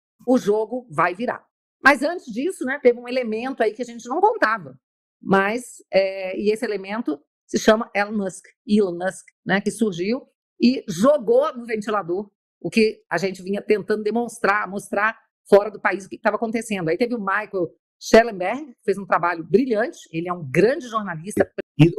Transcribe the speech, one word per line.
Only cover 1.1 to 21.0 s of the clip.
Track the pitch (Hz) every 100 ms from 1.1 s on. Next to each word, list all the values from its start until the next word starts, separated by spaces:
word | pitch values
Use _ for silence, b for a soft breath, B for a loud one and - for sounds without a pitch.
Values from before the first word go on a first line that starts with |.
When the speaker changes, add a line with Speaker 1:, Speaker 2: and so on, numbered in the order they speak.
| 180
Speaker 1:
virar. | 233 - _ _ _ _
Mas | 262 285
antes | 294 349 -
disso, | 214 311 381 262
né, | 285
teve | 247 240
um | 247
elemento | 254 240 214 254 269
aí | 220
que | 214
a | 240
gente | 233 240
não | 294
contava. | 415 427 247 220 143 127 _ _ _ _
Mas, | - 196 196 233 247 - -
é, | 190 196 190 185 190
e | 202
esse | 214 233
elemento | 202 190 214 240 - _ _ _
se | -
chama | - 220 233 196
Elon | 202 214
Musk, | 190 - - _ -
Elon | 208 196 175
Musk, | 185 190 - _ -
né, | 190
que | 202
surgiu | 190 220 165 185 254 - _ _ -
e | 240 262 -
jogou | 165 247 302 208 240 302 262
no | 233
ventilador | 220 208 214 170 180 208 _ _ _
o | 170
que | 226 220 - -
a | 165
gente | 190 185
vinha | 185 196
tentando | - 214 - 214
demonstrar, | 208 220 240 - 196 202 202
mostrar | 202 - 202 208 - _ _ -
fora | 202 214
do | 202
país | 208 185 -
o |
que | -
estava | 214 208
acontecendo. | 226 226 220 196 160
Aí | 175
teve | 240 240
o |
Michael | 190 196 214 196 170 _ _ _
Shellenberg, | - 226 233 196 180 247 302
que | - -
fez | 190
um | 190
trabalho | 185 170 175 160
brilhante, | 196 262 208 262 - -
ele | 165 175
é |
um | 180
grande | 143 156 208 302 247
jornalista. | 220